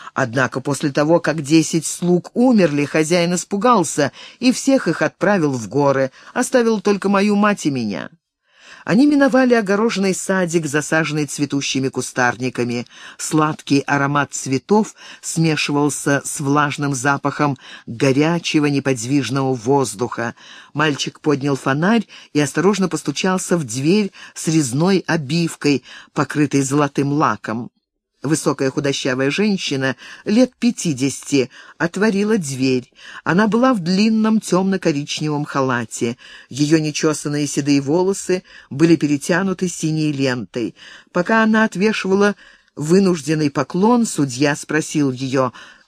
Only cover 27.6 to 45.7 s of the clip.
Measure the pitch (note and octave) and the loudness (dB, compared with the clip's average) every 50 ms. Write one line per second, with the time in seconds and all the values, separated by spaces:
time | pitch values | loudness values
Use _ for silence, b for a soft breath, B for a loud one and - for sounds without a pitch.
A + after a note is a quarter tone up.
27.6 | A#2+ - - _ _ _ _ _ _ _ _ _ - C#3 D#3+ C#3+ - E3+ C#3+ - | -8 -10 -14 _ _ _ _ _ _ _ _ _ -4 -2 -2 0 0 -2 -2 0
28.6 | - C3+ C3 D#3 C#3+ C#3 C#3 - - C#3 B2+ B2+ C3+ C#3 C#3+ - G#3 G#3+ G3 F#3 | -2 -2 -2 -2 -2 -2 -2 -2 -2 -2 -2 0 -2 -2 0 0 0 0 0 -2
29.6 | - - D3 C3+ C3 C3+ B2 B B B B B B - G#3+ A#3 B3+ B3+ - _ | -2 -4 -4 -2 -2 -2 -4 B B B B B B 0 2 4 2 2 0 _
30.6 | - A#3+ - - - F3+ C#3+ A#2 C3+ C#3 - - - - C#3+ C#3 A#2+ B B B | -2 -2 -2 -2 -2 -4 -2 0 -2 -2 -4 -6 -4 0 2 2 2 B B B
31.6 | B B B - D#3 F3 - F#3+ G3+ A3+ F#3+ G3 G#3 G#3 A3 A3+ E3 C#3 C3+ B2+ | B B B -4 -4 -4 0 0 0 0 2 0 0 0 0 -2 -2 -4 -4 -2
32.6 | C3 C3+ B2+ B2+ A#2+ - B B B B B B B - D#3+ F#3 A3 G#3+ F#3+ A#3 | 0 0 0 0 -2 -6 B B B B B B B 0 2 2 2 2 2 2
33.6 | B3 C4 C4 G#3 D#3+ E3 F#3 F#3 G#3+ A3+ A3 A3 G#3+ A3 A3 A3 - - F3 F3+ | 2 2 2 0 0 0 0 2 2 2 2 2 2 2 2 0 0 0 0 0
34.6 | F#3+ F#3+ G3 F#3 - E3+ D#3 C#3+ D3 - - - D#3 D3+ D3+ D3 D3 - - D3 | 2 0 -2 0 0 -2 -2 -2 -4 -6 -6 -6 -4 -4 -2 -4 -4 -4 -2 -2
35.6 | C3+ C3 B2 A#2+ A#2+ - - - B2+ A#2 A#2 B B B B B B B - B2+ | 0 0 0 -2 -4 -6 -6 -6 -6 -6 -6 B B B B B B B -4 -2
36.6 | D3 D3 D#3+ D#3+ D3+ D3+ C#3+ - - D#3 D3+ - - D3+ D3 D3 D3 C#3+ - D3 | 0 2 2 2 2 0 -4 -2 -2 -2 -2 -2 -4 -6 -4 -4 -4 -4 -4 -2
37.6 | C#3 C#3+ C#3+ C#3+ C#3 C3+ D3+ F3+ F#3 F#3+ G3 - - - F#3 F3+ B B B B | 0 2 2 0 2 0 0 0 0 0 -2 -4 -4 -4 -4 -4 B B B B
38.6 | B B - C#3 E3 E3+ E3+ C#3 - D3 D3 C#3 - - F3+ E3+ G3 F#3+ - - | B B -2 2 4 4 4 4 2 2 0 0 0 0 0 0 0 -2 -4 -4
39.6 | F#3+ F3 - - - D#3 D#3 D#3 D3+ D3+ D3 C3+ C3+ C3 B2 B2 G#2+ - - B2 | -6 -6 -6 -4 -4 -2 -2 -2 -2 -2 -2 -2 -2 -2 -2 -4 -6 -8 -6 -6
40.6 | A#2 F2+ B B B B B B B B - F3+ F3 - A3+ A3+ A3 A3 A3 A3 | -6 -6 B B B B B B B B -4 -2 0 0 2 2 2 4 4 4
41.6 | A3 A3 - F3 G3 A3 G#3+ - - F#3+ F#3+ G3+ G3+ G#3 G3 b b b b b | 2 2 0 0 0 0 0 -2 -2 0 2 2 2 2 0 b b b b b
42.6 | b b _ - C#3+ D3+ E3+ G3 G3+ F#3 F3 E3 C3 C#3 D#3+ D#3 D#3 C#3+ - - | b b _ -8 0 2 4 4 4 4 2 0 0 -2 0 0 0 0 0 -2
43.6 | C3+ - - F3 G3 A3 B3 A#3+ A3+ - - - D3 C#3 A#2 B2 D3 D3 D3 - | -2 -2 0 2 2 4 4 4 2 0 0 -2 -2 -2 0 0 0 0 0 -2
44.6 | - - D3+ D3+ C#3 - - D#3+ D3 C3+ B2+ B2 C3+ C3 B2 C#3 C3 B2 B B | -4 -4 -2 -2 -2 -2 -2 0 0 0 0 -2 -4 -2 0 0 0 0 B B
45.6 | B B | B B